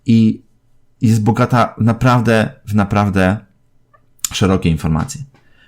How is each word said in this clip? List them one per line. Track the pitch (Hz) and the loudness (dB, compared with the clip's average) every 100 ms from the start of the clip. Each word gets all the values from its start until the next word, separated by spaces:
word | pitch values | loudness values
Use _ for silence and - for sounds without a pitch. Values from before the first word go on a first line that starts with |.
| - | 0
I | 113 110 - _ _ _ _ _ - | 2 2 0 _ _ _ _ _ -4
jest | 110 113 | 0 0
bogata | 107 104 151 123 110 - | 0 0 0 0 0 0
naprawdę, | 110 110 131 123 113 110 110 - - | 0 2 2 2 2 0 0 -6 -4
w | |
naprawdę | 107 98 104 101 95 92 107 - _ _ _ _ _ _ _ - | -2 0 0 0 0 0 0 -6 _ _ _ _ _ _ _ -10
szerokie | - 95 92 87 | -2 0 0 0
informacje. | 78 82 78 - - - _ _ _ | -2 -2 -4 -4 -10 -16 _ _ _